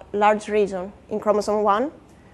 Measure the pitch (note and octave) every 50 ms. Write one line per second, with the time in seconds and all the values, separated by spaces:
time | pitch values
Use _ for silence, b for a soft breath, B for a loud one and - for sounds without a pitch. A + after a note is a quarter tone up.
0 | - - - G#3 G#3 G#3 G#3+ G#3 G#3+ G#3+ G#3 G#3+ G3+ F#3 G3 F3+ F3+ G3+ - -
1 | - - A3 G#3 - G#3+ G3+ G#3 G3+ A3 G#3 G#3+ G#3 G#3+ G3 G#3+ B3+ D#4+ - -
2 | - b b b b b